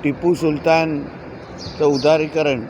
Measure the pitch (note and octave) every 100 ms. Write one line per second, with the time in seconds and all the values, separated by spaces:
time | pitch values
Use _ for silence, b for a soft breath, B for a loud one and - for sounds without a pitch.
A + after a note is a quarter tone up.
0 | C#3+ C#3 F3 F3 D#3+ D3 D#3+ D#3+ D#3+ D3
1 | C3+ - - - - - - - D3+ C#3
2 | C#3+ D#3 D#3 D#3 D3 B2+ A2+